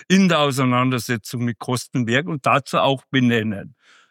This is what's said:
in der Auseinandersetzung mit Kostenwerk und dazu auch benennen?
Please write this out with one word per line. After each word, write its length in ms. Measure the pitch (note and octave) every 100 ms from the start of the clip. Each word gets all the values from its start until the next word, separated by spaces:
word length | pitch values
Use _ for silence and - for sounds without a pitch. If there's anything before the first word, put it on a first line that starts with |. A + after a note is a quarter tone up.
| -
in 200 | F#3+ F#3+
der 120 | D#3+
Auseinandersetzung 1040 | D3 C3 B2+ B2 B2+ B2+ - A#2 - A#2+
mit 160 | A#2+ A2+
Kostenwerk 680 | - B2 - C3+ A2+ B2 F3
und 180 | D#3
dazu 340 | - C3 - A#2
auch 260 | C3 C3 -
benennen? 680 | C3+ B2 A#2 G#2+ G2+ D3 - _ _ _